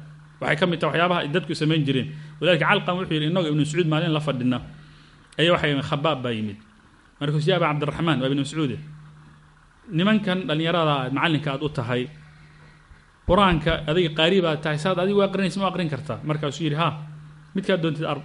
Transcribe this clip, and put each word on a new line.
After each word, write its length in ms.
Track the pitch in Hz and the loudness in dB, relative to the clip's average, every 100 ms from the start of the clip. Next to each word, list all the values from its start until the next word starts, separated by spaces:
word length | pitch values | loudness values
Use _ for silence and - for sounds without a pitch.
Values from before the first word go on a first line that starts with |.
| - - - - | -18 -20 -20 -8
Waxay 160 | 127 156 | -4 0
ka 100 | 180 | 0
mid 120 | 165 | 0
tahay 120 | 156 156 | 0 2
waxyaabaha 200 | 175 175 | 2 2
ay 80 | 143 | 0
dadku 260 | 175 156 | -4 -4
samayn 280 | 151 156 160 | -2 2 2
jireen. 240 | 139 127 107 - - - | 2 0 -2 -8 -16 -2
Walaalka 260 | 156 165 156 | 2 2 4
Calqam 280 | 202 - 180 | 2 0 -4
wuxuu 160 | 180 | -2
yidhi, 120 | 156 151 | -2 0
"Innagu 160 | 185 160 | 0 0
Ibnu 120 | 151 | 0
Mascuud 220 | 147 160 165 | 0 0 2
maalin 240 | 156 170 | 2 2
la 80 | 156 | 0
fadhina, 380 | 147 131 123 123 - - - - - - - - | 0 0 0 -2 -6 -18 -20 -20 -20 -20 -12 0
ayaa 140 | 165 | 2
waxay 180 | 175 156 | 2 2
yimid, 140 | 139 | 0
Khabaab 380 | 147 143 160 139 | -2 -2 -2 -2
baa 100 | 123 | -4
yimid. 240 | 113 107 101 - - - - _ - | -4 -6 -8 -18 -20 -20 -20 _ -6
Markaasuu 200 | 143 151 | -2 0
yidhi, 120 | 151 | 2
Aba 140 | 185 160 | 2 2
Cabdiraxmaan, 480 | 151 147 - 170 131 | 0 -2 -2 0 2
waa 60 | 131 | 2
Ibnu 120 | 143 | 0
Mascuude, 320 | 139 156 143 104 - - - - - - - - - _ - | -2 -2 -4 -4 -10 -18 -20 -20 -20 -20 -20 -20 -20 _ -6
nimankan 560 | 165 196 214 190 185 175 | 0 2 2 2 -2 -2
dhallinyarada 460 | 151 165 170 156 143 127 | -2 0 2 2 2 0
aad 40 | |
macallinka 360 | 135 165 147 147 | 0 0 0 -2
aad 100 | 139 | -4
u 60 | 147 | -4
tahay, 340 | 143 117 123 123 - - - - - - - - - _ _ - | -4 -2 -2 -4 -10 -20 -20 -20 -20 -20 -20 -20 -20 _ _ 2
Qur'aanka 460 | 185 196 160 160 165 156 | 6 6 4 2 -2 0
adiga 200 | 165 170 | 2 2
qaari 240 | 156 160 196 | 2 4 4
baa 140 | 170 151 | 2 0
tahay, 220 | 156 151 | -2 -2
saad 200 | 190 175 | 0 0
adigu 220 | 185 202 | 2 2
aqrinaysa 360 | 196 190 185 196 | 2 2 -2 0
ma 80 | 190 | -2
aqrin 180 | 175 165 | 0 -2
kartaa?" 300 | - - 110 | -4 -6 -6
Markaasuu 420 | 151 151 151 135 | -4 -2 -2 -2
yidhi, 120 | 160 147 | -2 0
"Ha, 120 | 165 139 - - - - - | -2 -2 -12 -16 -20 -20 -8
midkaad 260 | 190 196 185 | -6 0 0
doontid 220 | 160 147 | 0 -2
ar-, 180 | 156 139 | -4 -4